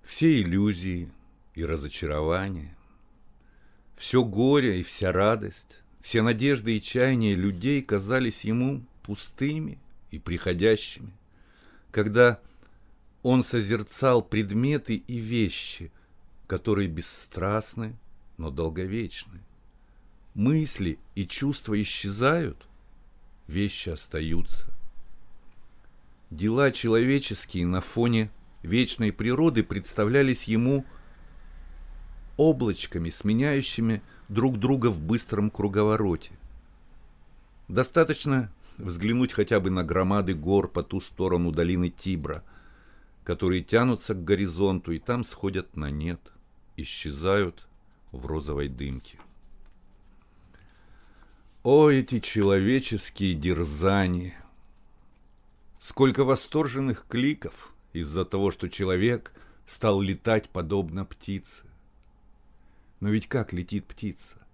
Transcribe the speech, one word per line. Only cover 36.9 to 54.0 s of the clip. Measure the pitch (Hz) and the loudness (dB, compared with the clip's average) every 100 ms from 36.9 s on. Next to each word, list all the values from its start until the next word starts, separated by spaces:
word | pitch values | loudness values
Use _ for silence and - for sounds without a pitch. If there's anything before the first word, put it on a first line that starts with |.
| - - - - - - - - | -20 -20 -20 -20 -20 -20 -20 -4
Достаточно | 92 131 170 160 151 147 135 110 - - - | -2 2 2 2 0 0 0 -2 -10 -20 -10
взглянуть | 98 85 104 120 127 | -8 -2 0 2 2
хотя | - 101 107 | 2 2 2
бы | 92 | 2
на | 92 | -2
громады | 82 92 92 101 95 82 | 0 2 2 2 0 -2
гор | 80 98 - | 2 2 2
по | 87 | -4
ту | - 95 | -4 -6
сторону | - - 92 87 87 | -8 -4 0 2 2
долины | 78 85 90 90 | 0 0 2 0
Тибра, | - 95 90 71 76 - - - - - - - - | -4 -6 -4 -6 -10 -14 -20 -20 -20 -20 -20 -20 -14
которые | - 87 92 92 | -8 -2 0 0
тянутся | - 110 123 110 - | 2 2 4 0 -4
к | 95 | -6
горизонту | 82 95 98 85 98 92 - | 0 0 0 0 0 0 -4
и | 82 | -6
там | - 123 | -4 -4
сходят | 117 - 98 92 - - | -4 -6 -6 -6 -8 -8
на | 73 | -6
нет, | 73 80 87 - - _ - - - | -4 -6 -8 -14 -20 _ -20 -20 -14
исчезают | 76 - 78 69 90 101 92 - - - _ _ - | -12 -10 -10 -4 0 2 0 -4 -20 -20 _ _ -16
в | 64 64 | -12 -6
розовой | 78 73 71 73 | -6 -4 -4 -4
дымке. | 62 69 64 - - - - - - - - - - - - _ - - - - - - - - - - - - - | -6 -8 -8 -14 -20 -20 -20 -20 -20 -20 -20 -20 -20 -20 -20 _ -20 -20 -20 -20 -20 -20 -20 -20 -20 -20 -20 -20 -4
О, | 120 143 151 | 6 8 10
эти | 135 131 120 | 6 2 -4
человеческие | - 110 98 98 98 131 131 107 - - 98 | -2 2 4 6 4 2 0 -6 -6 -4 -2
дерзания! | 82 82 82 82 73 95 98 | 0 0 0 -2 0 2 4